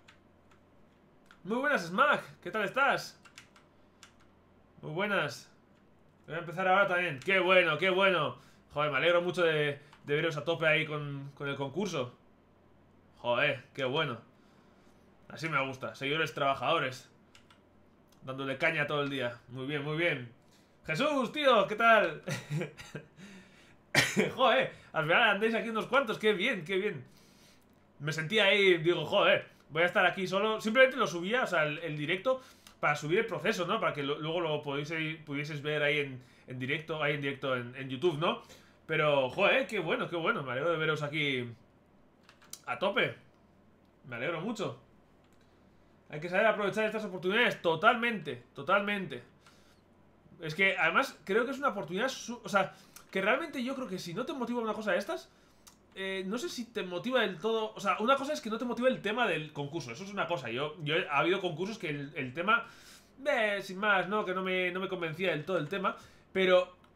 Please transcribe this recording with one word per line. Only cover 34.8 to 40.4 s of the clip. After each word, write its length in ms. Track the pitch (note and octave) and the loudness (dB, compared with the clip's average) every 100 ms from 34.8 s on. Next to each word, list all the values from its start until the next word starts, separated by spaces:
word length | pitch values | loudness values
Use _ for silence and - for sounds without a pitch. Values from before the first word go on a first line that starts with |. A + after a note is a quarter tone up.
| D3 E3 D#3 D#3+ | -4 -4 -4 -8
pudieseis 380 | - C#3+ D3 D3+ | -8 -6 -6 -6
ver 200 | D3 D3+ | -4 0
ahí 160 | D3 D3+ | 0 0
en, 220 | C#3 B2+ - - - | -2 -8 -16 -20 -14
en 120 | B2+ | -8
directo, 440 | B2+ D#3 D#3 D#3 | -4 -4 -4 -2
ahí 120 | D3 | -2
en 60 | D3 | -2
directo 360 | C#3 B2+ C3+ B2+ | -4 -4 -2 -4
en, 180 | A#2+ | -4
en 140 | C3+ C3+ | -10 -10
YouTube, 300 | C3 F3 D3 | -2 0 2
¿no? 240 | F3 A#3 - - - _ - | 0 -2 -8 -20 -20 _ -4
Pero, 420 | D#3 D3+ C#3 B2+ | 0 4 4 2
joder, 360 | C#3 F#3+ A#3+ C4+ | 2 4 4 2
qué 120 | G#3+ | -2
bueno, 300 | E3 B3+ D#3+ | -2 -2 -2
qué 80 | E3+ | -2
bueno. 260 | E3+ A3+ | 0 -2